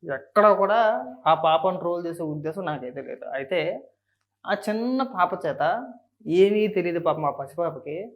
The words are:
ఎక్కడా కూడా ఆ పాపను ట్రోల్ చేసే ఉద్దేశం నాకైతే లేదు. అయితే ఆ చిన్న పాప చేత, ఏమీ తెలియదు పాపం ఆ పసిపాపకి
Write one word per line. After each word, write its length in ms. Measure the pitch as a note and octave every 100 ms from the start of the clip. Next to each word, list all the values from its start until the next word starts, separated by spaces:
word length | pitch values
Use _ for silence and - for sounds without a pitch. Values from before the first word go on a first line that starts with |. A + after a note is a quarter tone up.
| E3 C3+
ఎక్కడా 320 | - - G#3 G3
కూడా 180 | G3 G#3+ A3 A#3+ - - -
ఆ 40 | D#3+ D#3+
పాపను 340 | D#3+ F3 F3+
ట్రోల్ 240 | E3+ F3 E3+
చేసే 160 | E3 D#3+
ఉద్దేశం 300 | D3+ D3+ D#3+ D#3
నాకైతే 320 | D3 B2 C3 B2+
లేదు. 180 | C3 - C3+
అయితే 220 | C3+ F3+ D#3 A3+ - _ _ _ _ _ -
ఆ 80 | G3 -
చిన్న 320 | G#3+ A#3+ C4 B3 F#3
పాప 160 | F3+ F#3 E3
చేత, 180 | C3+ D3 G#3+ C4 A#3+ _ _ - E3+
ఏమీ 200 | G3 G#3 G#3+ F#3
తెలియదు 260 | F3 E3+ D#3+
పాపం 180 | D3+ D3+
ఆ 20 | C#3
పసిపాపకి 580 | C3+ D#3+ E3+ C3+ B2+ D#3 A3+